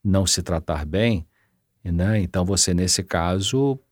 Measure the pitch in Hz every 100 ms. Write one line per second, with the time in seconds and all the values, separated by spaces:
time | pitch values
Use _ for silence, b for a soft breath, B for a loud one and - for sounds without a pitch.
0 | 101 95 95 - 90 80 - 76 76 90
1 | 117 98 78 _ _ _ _ _ 95 85
2 | 95 107 87 95 90 95 - 87 90 -
3 | 92 87 85 95 98 131 139 135 _